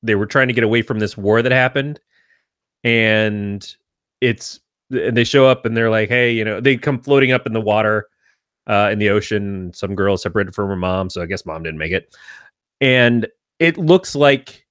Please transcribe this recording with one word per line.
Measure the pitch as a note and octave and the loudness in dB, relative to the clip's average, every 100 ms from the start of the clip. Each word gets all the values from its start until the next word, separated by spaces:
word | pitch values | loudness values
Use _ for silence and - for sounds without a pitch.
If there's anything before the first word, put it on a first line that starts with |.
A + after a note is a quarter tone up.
they | A2+ G#2 | 0 0
were | G#2 | 0
trying | C#3+ C3 | 0 2
to | |
get | A#2+ | 2
away | A2+ A#2 | 2 0
from | A2 A2 | 0 -4
this | G#2+ - | -4 -4
war | G2 A2 | 0 2
that | B2 | 2
happened. | B2+ B2+ C#3 C#3 D3+ _ _ _ _ _ _ _ _ A#2+ | 2 0 -2 -6 -8 _ _ _ _ _ _ _ _ 0
And | A#2 A2 A2 A2 G#2+ G2+ G2+ - - _ _ _ _ | 2 2 2 0 -2 -6 -8 -12 -20 _ _ _ _
it's, | B2+ A2 - - _ _ _ | -2 -2 -8 -18 _ _ _
and | C3 F#2+ A#2 | -4 -2 0
they | A#2 | 2
show | C#3+ C3 | 4 4
up | B2+ A2+ | 2 -2
and | A2+ | -2
they're | A2+ | 0
like, | A2 G#2+ | 0 0
"Hey," | B2 B2 | 0 0
you | A#2 A2 | 0 -4
know, | G#2 | -2
they | B2+ C#3+ | 0 0
come | D3 C3 | -2 -6
floating | C3 C#3 C3+ | 0 2 4
up | B2+ C3+ | 0 -2
in | |
the | A#2+ | -4
water, | G#2+ G#2 G#2+ G#2+ G#2 _ _ _ _ _ - | 0 0 2 -2 -4 _ _ _ _ _ -2
uh, | G#2 G#2 | 0 2
in | G#2 | 2
the | G#2 | 2
ocean. | G#2 G2+ G#2+ G2+ G2 F#2 | 0 0 -6 -4 -8 -10
Some | - G2 G2 | -10 -8 -2
girl | G2 F#2+ | 0 0
separated | - G2 G2 F2+ | -2 -2 -4 -4
from | G2+ | -4
her | G2 | -2
mom, | F2+ F#2 F#2+ | -2 -2 -4
so | - | -6
I | E2+ | -8
guess | F#2 - | -8 -8
mom | D#2+ | -10
didn't | E2 D#2 | -10 -8
make | D#2+ | -4
it. | F2+ - - - - - _ _ _ | -4 -6 -20 -20 -20 -20 _ _ _
And | C3+ B2+ A#2+ A#2+ G#2+ _ _ _ | 2 4 4 2 -2 _ _ _
it | E3 D#3+ | -2 0
looks | D#3+ F#3 - | 4 2 2
like | C#3+ C#3+ C#3 - - _ | 2 4 4 -2 -20 _